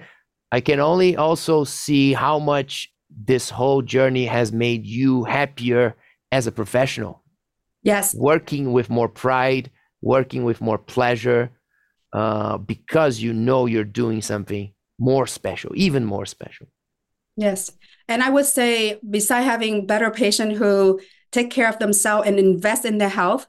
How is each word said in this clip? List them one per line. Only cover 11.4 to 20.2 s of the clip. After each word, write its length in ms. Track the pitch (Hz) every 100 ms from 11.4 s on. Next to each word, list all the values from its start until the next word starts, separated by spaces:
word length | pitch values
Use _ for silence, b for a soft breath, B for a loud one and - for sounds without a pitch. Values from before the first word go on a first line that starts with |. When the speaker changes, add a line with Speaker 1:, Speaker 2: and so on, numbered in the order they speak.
| 120 - _ _ _ _ _
Speaker 1:
uh, 440 | 104 110 107 107 101
because 600 | 101 113 - 160 156 113
you 120 | 113
know 340 | 113 117 131 123
you're 180 | 113
doing 380 | 104 101 117 110
something 500 | - 104 101 104 101 - _ -
more 280 | 120 135 120
special, 440 | - - 92 -
even 300 | - 190 139
more 220 | 113 101 98
special. 400 | - - - - _ _ _ _ _ _ -
Speaker 2:
Yes. 340 | 208 190 - - b b -
And 140 | 233
I 80 | 262
would 160 | 277 277
say, 520 | - 240 233 214 214 214
beside 340 | 208 208 247
having 440 | 262 233 220 214 196
better 240 | 214 226
patients 480 | 220